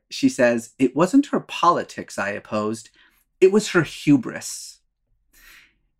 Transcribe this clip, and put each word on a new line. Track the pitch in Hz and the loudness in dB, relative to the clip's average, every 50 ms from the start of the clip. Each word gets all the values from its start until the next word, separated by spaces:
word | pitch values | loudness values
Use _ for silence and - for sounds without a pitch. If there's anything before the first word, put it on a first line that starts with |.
| _ _ | _ _
She | - - 139 131 | -4 -2 0 0
says, | - - 123 120 117 117 113 - _ - | 2 2 2 2 2 -2 -4 -10 _ -2
"It | 135 127 - | -2 0 2
wasn't | 143 180 185 - 277 277 | 0 0 2 4 2 2
her | - 277 180 | 0 -2 -6
politics | - - - - 170 175 170 120 95 - - - 92 - - 104 | -6 -8 -6 0 2 2 2 0 -2 -8 -12 -14 -14 -12 -10 -8
I | 98 101 | -8 -8
opposed. | 104 101 - - 110 107 107 107 113 113 - _ _ _ _ _ _ _ _ _ _ _ | -8 -10 -10 -8 -6 -4 -4 -4 -6 -8 -10 _ _ _ _ _ _ _ _ _ _ _
It | 190 190 | 4 4
was | 196 214 202 - | 6 4 2 2
her | - - 147 | 0 0 0
hubris." | - - - - 156 143 127 - 113 - - - - - - - - - _ _ _ _ _ _ _ _ _ _ _ _ _ - - - - _ _ _ _ _ _ _ | 0 -4 -2 2 4 4 4 2 -2 -10 -12 -12 -14 -14 -14 -16 -18 -20 _ _ _ _ _ _ _ _ _ _ _ _ _ -20 -20 -20 -20 _ _ _ _ _ _ _